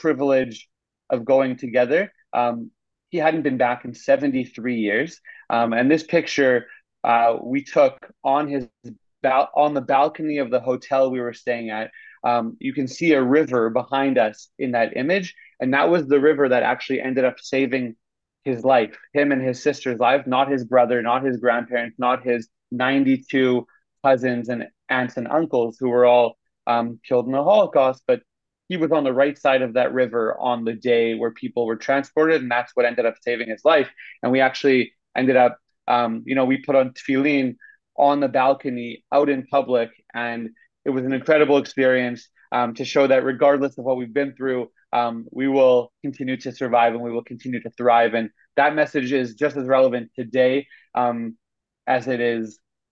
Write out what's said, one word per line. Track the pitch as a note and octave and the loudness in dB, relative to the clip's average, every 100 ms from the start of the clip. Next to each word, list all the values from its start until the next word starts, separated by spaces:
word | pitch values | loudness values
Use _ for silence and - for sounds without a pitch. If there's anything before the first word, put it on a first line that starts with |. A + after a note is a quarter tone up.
privilege | E3 C3 C#3 C3+ B2 A2 - _ _ _ - | -2 0 2 2 0 -8 -20 _ _ _ -6
of | B2+ | -4
going | A2+ C3+ C3+ B2+ | 2 2 2 -4
together. | B2+ A#2 B2 D#3 G#3 _ _ | -2 2 2 2 -2 _ _
Um, | - A#2+ A#2 A2+ _ _ _ _ | -2 -2 -2 -10 _ _ _ _
he | E3+ | -2
hadn't | D#3 D#3+ C#3+ | 0 0 -2
been | B2+ | 0
back | B2 B2 | 0 -2
in | B2+ | -8
seventy-three | B2 - C3+ C#3+ C3 B2+ - A#2 A#2 G#2+ | -10 0 0 2 -2 -6 -8 -6 -2 0
years. | G#2+ D#3+ - - - - | 0 -2 -8 -20 -20 -4
Um, | A#2 A#2 | -2 0
and | A2+ B2+ | 0 2
this | D#3+ D#3 E3+ | 2 0 -2
picture, | D#3+ - C3+ B2 - - _ _ | -2 0 2 2 -2 -14 _ _
uh, | B2 A#2 A#2 A2+ | 0 2 2 0
we | A#2+ C3+ | -4 -6
took | C#3+ - C#3 - - _ | -2 2 2 0 -12 _
on | C#3 C#3 D3+ | -2 0 -2
his | C#3+ B2 _ A#2+ A2 _ _ | -6 -8 _ -20 -20 _ _
bal-, | C3+ C3 C#3+ - | 0 0 0 0
on | D3 | 0
the | D3 B2 C3+ | 0 0 2
balcony | D3+ D3+ D#3 D3 | 0 -2 -6 -4
of | B2+ | -2
the | B2 | -2
hotel | A#2+ B2+ - C3+ C3+ | -2 -6 -2 0 0
we | B2+ A#2+ | -2 -6
were | A2+ | -8
staying | - A#2+ A2+ | -6 -6 -6
at. | A2 A2 - - - | -8 -10 -14 -20 -8
Um, | - A#2+ A2+ - | -2 -2 -2 -8
you | C3 | -8
can | C3 C3 | -6 -6
see | - E3+ | -2 2
a | C#3+ B2+ C#3+ | 4 4 2
river | D#3 B2 A2+ | 2 0 0
behind | A2+ A#2+ C3+ C#3 B2 | -2 -4 -2 0 2
us | A2 G#2+ - - | 0 -4 -18 -8
in | C3+ | -4
that | A#2+ A2+ - | 0 -2 -2
image. | C3+ G3 F3+ - - - | -2 -2 -4 -12 -20 -6
And | B2+ | -2
that | C#3 E3+ | 0 2
was | E3+ C#3 | 2 2
the | C#3+ | 2
river | C#3+ C#3+ C3+ | 2 0 2
that | B2+ | 2
actually | B2 B2+ - C3 | 0 -2 -4 -6
ended | B2+ B2+ | -4 -2
up | B2+ B2 | -2 -4
saving | - C3+ C3+ C3 B2 A2+ _ _ _ _ | -6 -2 -2 -2 -6 -12 _ _ _ _
his | - A#2+ | -8 -2
life, | B2+ C3 G#2+ - - | 2 2 2 -6 -6
him | C#3+ C#3+ | -2 0
and | C3+ | 0
his | C3 B2 | -2 -2
sister's | D3+ C#3+ C3+ A#2 | -2 -2 -4 0
life, | A#2+ C#3 B2+ | 2 2 0
not | B2+ C3+ | 0 0
his | C#3 | -2
brother, | A2+ B2+ A#2+ B2 | 0 2 4 2
not | A#2 B2 | 0 0
his | C3+ A#2+ | 0 0
grandparents, | A#2+ A#2+ A#2+ B2 A#2 - | 0 0 -2 -4 -6 -4
not | B2 B2+ | -2 -2
his | B2 A#2+ A2+ _ _ | -2 -4 -4 _ _
ninety-two | B2 B2+ C#3 C3+ C3 - C#3 C3 B2 A#2+ _ _ _ | -4 0 2 2 0 0 0 2 2 -2 _ _ _
cousins | C#3 C3 B2+ A#2+ A#2 | 0 2 0 -4 -6
and | A#2+ A#2 _ - | -8 -10 _ -6
aunts | C3 B2 B2+ | -4 -2 -6
and | A#2 | -4
uncles | D3+ D#3+ C3 A#2 A2 | -2 0 -2 -2 -4
who | B2+ | -2
were | A#2+ B2 | 4 6
all, | B2 A#2 - _ _ - | 6 4 -2 _ _ -4
um, | A#2 A#2 A#2+ - | -2 -2 -8 -2
killed | B2 A#2+ | -2 0
in | |
the | C3+ | 0
Holocaust, | D3 G#3 F#3 D3 C3 B2+ - | 4 4 4 2 2 0 -2
but | B2 - _ _ _ - | -2 -4 _ _ _ -10
he | F3+ | -4
was | D#3 | 0
on | D#3+ | 0
the | C#3 | 0
right | B2+ C#3+ C#3+ | 2 0 0
side | C#3+ C3+ | 0 2
of | B2+ | 0
that | A#2 C3 | 0 0
river | B2 B2+ A#2 A2 - | 0 0 0 -2 -2
on | B2 A#2+ | -4 -2
the | A2+ | -4
day | A2+ B2+ A#2 A#2 | -4 0 2 2
where | A2 A#2 | 0 -4
people | A2+ B2 A#2+ A2+ | -6 -8 -4 -4
were | A2+ | -4
transported, | - C#3 C#3 - D#3+ D#3+ | -2 -2 -2 0 2 0
and | B2+ | 0
that's | A#2+ A#2+ | -4 -2
what | - A#2+ | -2 0
ended | A#2+ | 0
up | A#2 A2+ | -2 -4
saving | - A#2 A#2 | -6 -6 -6
his | A2 | -2
life. | D3 D#3+ C3 - - - | 2 2 2 -6 -20 -8
And | B2 | -2
we | C3 | 2
actually | C3 - C#3 C3 A2+ _ _ - | 2 2 2 2 0 _ _ -2
ended | B2+ B2 | 2 4
up, | B2 A#2+ _ _ - | 4 2 _ _ -2
um, | B2 A#2 A2+ | 0 0 -4
you | A#2 C3+ | -4 0
know, | |
we | C3 C3+ | 0 0
put | - C3+ | 2 2
on | B2+ | 2
tefillin | - - C3+ C#3+ C#3+ C3 A#2+ - _ _ - | -4 -2 0 0 0 -2 -6 -18 _ _ 0
on | C#3+ C#3+ | 2 2
the | C#3 | 0
balcony | C3+ C3 C#3 D3 B2 A#2+ A2+ _ | 0 0 0 -4 -8 -10 -14 _
out | C#3+ D3+ | 0 0
in | C3+ C3 | -2 -2
public, | C#3+ C3 B2 A#2 - _ | -2 0 0 -2 -8 _
and | A#2+ A#2+ A#2 A2+ A2+ _ _ | -8 -8 -8 -10 -16 _ _
it | - | -6
was | C3 | -4
an | B2+ | -4
incredible | C3 C3 D#3 D3 C#3+ | -4 2 4 4 2
experience, | C#3 - C3 B2+ B2 A#2+ - _ _ | 0 0 2 2 0 -6 -14 _ _
um, | B2 A#2+ | -2 -2
to | A2+ | -4
show | B2+ D3+ C3+ | -2 2 4
that | C3 | 4
regardless | B2+ B2+ C#3+ C#3+ C#3 C3+ | 2 2 2 2 0 -4
of | |
what | B2+ B2+ | -4 -4
we've | B2 | -4
been | A2+ C#3 B2+ | -4 -4 -6
through, | C3 B2+ A#2 _ _ | -6 -4 -6 _ _
um, | A#2+ A#2+ A#2 A2+ | -2 -2 -4 -10
we | - C3+ | -4 0
will | C3+ C3 B2 A#2+ _ | 4 6 4 0 _
continue | C#3+ C3 C3 C3 | -12 -8 -6 -6
to | C3+ | -8
survive | B2 C3 A#2 A#2 | -8 0 2 2
and | A#2 | 0
we | A#2+ | -6
will | A#2 | -8
continue | A#2 A#2+ C3 A#2+ | -8 -12 -8 -8
to | A2+ | -10
thrive. | - B2 A#2 A2+ | -2 2 4 4
And | A2+ A2 - _ - | 0 -4 -10 _ 0
that | C#3+ | 0
message | D3+ D3 D3+ B2+ | 0 -2 -2 -2
is | C3+ B2 | -2 -4
just | A2+ D3 C#3+ | -4 -4 -4
as | |
relevant | B2+ C3 C3 A#2+ A2+ - | 0 2 2 0 -8 -12
today, | B2 B2+ B2+ C3+ C#3 - _ | -4 0 2 0 -4 -14 _
um, | - B2 A#2 A#2 A#2 _ _ _ _ - | -4 -2 -2 -8 -12 _ _ _ _ -4
as | B2+ B2 | -2 -2
it | B2 | -2
is | A#2+ A#2 A2 - _ _ _ | -2 -2 -6 -14 _ _ _